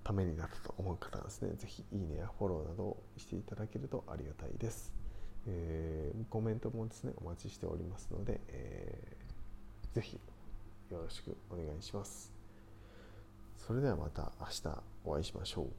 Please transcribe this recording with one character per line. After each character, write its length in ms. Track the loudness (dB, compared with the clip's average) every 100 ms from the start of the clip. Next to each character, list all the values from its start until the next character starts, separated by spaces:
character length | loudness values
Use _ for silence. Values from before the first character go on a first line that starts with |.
た 100 | 6
め 100 | 6
に 140 | 6 4
な 80 | 0
っ 40 |
た 80 | 0 -2
と 80 | 0
思 140 | 2
う 40 | 2
方 200 | 0 -4
は 60 |
で 60 | -4
す 100 | 0
ね、 140 | 0 0
ぜ 120 | -2
ひ 160 | -6 -2
い 60 | 0
い 80 | 2
ね 120 | 2
や 140 | 0 2
フ 80 | 4
ォ 40 |
ロ 120 | 4
ー 80 | 2
な 60 | 0
ど 80 |
を 200 | 0 0 -6 -10
し 80 | -2
て 100 | -2
い 60 |
た 140 | -2 -2
だ 100 | -2
け 140 | 0
る 80 | 0
と 160 | 0 -2
あ 80 | -4
り 100 | -4
が 80 |
た 120 | -2 -2
い 120 | 2
で 100 | 2
す。 240 | 2 0 0 0 0 0 0 0
え 640 | 2 2 2 2 2 2 2
ー、 140 | 2
コ 120 | 4
メ 120 | 4
ン 60 | 4
ト 100 | 2
も 180 | 0 -2
で 60 |
す 100 | -2
ね、 100 | -4 -2
お 60 | -4
待 240 | -4 -4
ち 20 |
し 60 | -2
て 80 | 0
お 100 | 0
り 80 | 0
ま 120 | -2
す 120 | 0
の 120 | 2
で、 160 | 4 2 0
え 720 | -4 -4 -4 -4 -4 -6 -8 -6 -4 -4 -4 -6 -6 2
ー、 20 | 2
ぜ 60 |
ひ 180 | 2 -6 -8 -10 -6 -4 -6 -10 -6
よ 80 | -2
ろ 100 | 0
し 120 | 0
く 140 | -2 -4 -4
お 60 | -2
願 100 | 0 -2
い 40 |
し 140 | -2 -2
ま 80 |
す。 280 | -2 -6 -10 -10 -12 -14 -14 -12 -12 -14 -12 -12 -12 -12 -10 -10
そ 160 | 2
れ 80 | 6
で 80 | 6
は 60 | 6
ま 140 | 2
た 220 | 2 0 0
明 80 | -2
日 360 | 0 0 0 -4 -6
お 140 | 2 4
会 40 |
い 20 |
し 100 | 4 0
ま 100 | 0
し 120 | 2
ょ 60 |
う。 40 | 0